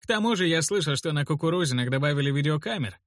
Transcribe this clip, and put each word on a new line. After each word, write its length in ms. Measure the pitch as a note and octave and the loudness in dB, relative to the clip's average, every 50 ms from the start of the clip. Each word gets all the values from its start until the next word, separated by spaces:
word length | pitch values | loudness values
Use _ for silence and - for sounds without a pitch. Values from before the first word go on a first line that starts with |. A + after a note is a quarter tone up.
К 60 | - - | -2 -2
тому 280 | A3+ G#3+ G#3 A#3 A#3 F#3+ | -2 0 2 0 2 2
же 100 | F#3 E3+ | 2 2
я 140 | E3 E3 | 2 2
слышал, 340 | D#3+ - G#3 G#3 F3 D3+ C#3+ | 2 2 0 0 0 0 -2
что 160 | C3+ - E3+ | -2 -2 -2
на 140 | D3+ D3 C#3+ | -2 -2 0
Кукурузинах 640 | C#3+ D#3+ D3 - E3 E3 F3+ F3+ C#3+ B2+ B2 B2 B2 | 0 -2 0 0 0 0 2 0 0 0 -2 0 0
добавили 420 | C3+ C3+ C#3 D3 D3 C#3+ C#3+ C#3 | 0 0 2 2 0 0 0 0
видеокамер 680 | C#3 C#3+ C#3+ D#3 D3+ D3+ - A3 A3+ G3+ C3 G2+ - - _ | 0 0 0 0 0 -2 -2 -4 -4 -4 -4 -6 -6 -12 _